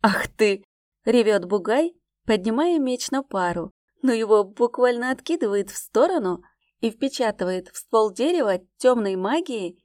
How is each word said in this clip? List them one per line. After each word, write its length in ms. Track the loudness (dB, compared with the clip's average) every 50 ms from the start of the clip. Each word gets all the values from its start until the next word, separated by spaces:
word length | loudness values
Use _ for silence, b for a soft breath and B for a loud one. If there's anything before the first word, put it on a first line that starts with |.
| 2
«Ах 240 | 2 2 2 -4
ты!» 360 | -8 _ 0 2 2 2 -2 _ _ _ _ _ _ _ _ _
ревёт 400 | 2 2 4 4 4 2 0 0
Бугай, 500 | -2 -4 -2 0 0 0 0 0 0 -4 _ _ _ _ _ _
поднимая 520 | -2 0 0 0 -2 0 0 0 0 0
меч 320 | 0 0 -2 -2 -4 -6 -6
на 140 | -6 -6 -6
пару – 480 | _ -4 -2 -2 -2 -2 -4 -8 -10 _ _ _ _ _ _
но 120 | 0 0 0
его 300 | 0 2 4 4 4 4
буквально 680 | 0 0 -2 -2 -2 2 2 2 2 2 0 -2 -4
откидывает 580 | -4 -6 _ -4 -4 -2 -2 -2 -2 -2 -4 -4
в 80 | -10
сторону 640 | -14 -16 -4 _ 2 4 4 2 0 -2 -2 -6 -6 b b b b b b b _
и 100 | -6 -6
впечатывает 800 | -4 _ -6 -6 -2 -2 -2 -2 -2 -2 -4 -4 -4 -6 -8 -10
в 80 | _
ствол 340 | -18 -10 _ 2 2 2 2
дерева 500 | 0 -2 -2 0 0 0 0 0 0 -2 -4 _ _
тёмной 380 | _ 2 2 2 4 0 -2 -4
магией 680 | -4 -2 -2 -2 -2 -4 -4 -6 -6 -6 -8 -10 _ _